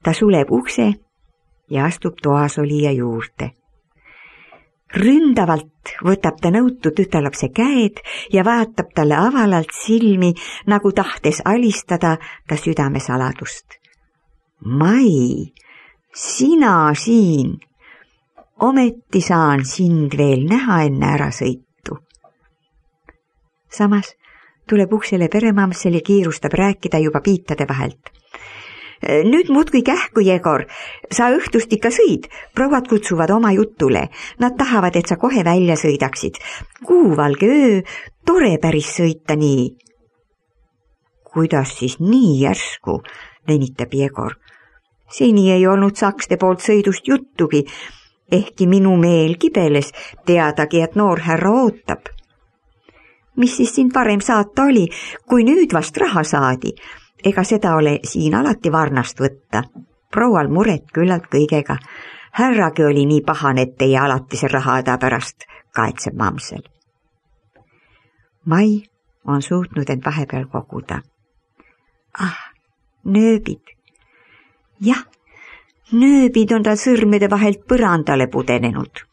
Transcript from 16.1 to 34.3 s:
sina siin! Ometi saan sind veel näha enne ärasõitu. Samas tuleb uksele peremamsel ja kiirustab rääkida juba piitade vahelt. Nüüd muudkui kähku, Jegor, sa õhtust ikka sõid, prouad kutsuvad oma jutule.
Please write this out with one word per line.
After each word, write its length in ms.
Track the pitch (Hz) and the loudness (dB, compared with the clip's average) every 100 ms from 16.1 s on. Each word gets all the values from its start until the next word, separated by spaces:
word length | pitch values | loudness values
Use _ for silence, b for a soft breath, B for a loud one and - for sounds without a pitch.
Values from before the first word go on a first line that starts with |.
sina 800 | - - - 262 330 254 175 151 | -16 -12 -2 2 4 4 4 2
siin! 640 | 147 - 233 190 151 127 - _ _ b b b b _ _ _ _ | 0 2 2 4 2 -2 -6 _ _ b b b b _ _ _ _
Ometi 580 | 233 269 247 233 _ 196 | 0 2 0 -2 _ -4
saan 400 | 165 170 156 139 135 | 0 0 2 0 -4
sind 480 | - 175 165 147 143 | -2 0 2 0 0
veel 280 | 147 131 151 | 0 2 0
näha 360 | 233 254 175 151 | 0 0 0 0
enne 220 | 135 - 143 | 0 -2 -2
ärasõitu. 800 | 143 - 131 127 _ _ - - _ _ _ _ _ _ _ _ _ _ - _ _ _ _ _ _ | -4 -4 -6 -6 _ _ -16 -16 _ _ _ _ _ _ _ _ _ _ -20 _ _ _ _ _ _
Samas 400 | - 208 202 - _ b b b b - | -2 0 0 -4 _ b b b b -2
tuleb 240 | 214 185 | 0 2
uksele 360 | 214 - 185 165 | -2 -2 -2 0
peremamsel 680 | 208 226 208 196 175 185 170 | 0 2 2 0 -2 -2 -2
ja 20 | |
kiirustab 520 | 160 202 170 151 147 | 2 2 2 -4 -4
rääkida 460 | 160 196 196 180 160 | 0 0 -2 -4 0
juba 220 | 156 147 | 0 0
piitade 460 | 202 180 - 151 143 | 0 -2 -2 -6 -4
vahelt. 440 | 135 135 - - _ B B B B B B B B | -4 -6 -10 -20 _ B B B B B B B B
Nüüd 460 | - 151 185 311 359 | -2 2 4 2 2
muudkui 320 | 277 - 254 | 2 2 2
kähku, 400 | 254 359 - 233 | 2 -2 -2 0
Jegor, 400 | 190 180 175 143 - B B B - | 2 2 0 -2 -4 B B B -8
sa 220 | - 240 | -2 2
õhtust 380 | 294 - 226 226 | 0 0 -2 0
ikka 160 | 214 233 | -2 0
sõid, 380 | 247 330 151 - B B | 2 2 2 -6 B B
prouad 320 | - 269 277 254 | -4 0 0 0
kutsuvad 460 | 214 - 165 160 | -2 0 -2 2
oma 160 | 214 226 | 2 2
jutule. 540 | 196 214 - 143 101 69 B B | 2 0 0 0 0 -2 B B